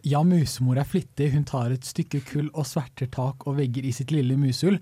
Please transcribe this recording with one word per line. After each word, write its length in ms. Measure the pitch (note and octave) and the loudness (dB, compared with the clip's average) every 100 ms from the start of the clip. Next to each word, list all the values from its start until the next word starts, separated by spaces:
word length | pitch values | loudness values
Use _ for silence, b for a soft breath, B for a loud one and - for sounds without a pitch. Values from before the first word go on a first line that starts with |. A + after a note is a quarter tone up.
ja, 220 | C#3 C#3+ | 0 2
musemor 540 | F3 F3 B2+ - B2+ B2+ | 4 4 2 0 2 2
er 60 | |
flittig, 460 | C#3 F#3 - - C#3+ | 0 -2 -2 -2 0
hun 120 | D3 | 2
tar 260 | C#3+ C3+ A#2+ | 0 -2 0
et 160 | B2+ - | -2 -4
stykke 380 | - E3 C#3+ - | -6 -4 -4 -4
kull 240 | D3 D3 | -4 -4
og 120 | D#3 C#3 | -4 -4
sverter 400 | D#3+ B2 - C3 | -4 -6 -6 -6
tak 400 | - B2+ C3 C#3+ | -2 -4 -4 -4
og 100 | C#3 | -2
vegger 280 | C3 B2+ C3 | 0 -2 -4
i 60 | |
sitt 180 | B2 C3+ | -4 -2
lille 240 | D#3 B2+ C3+ | 0 2 2
musehull. 400 | C3+ B2 F3 F#3 | 2 2 2 2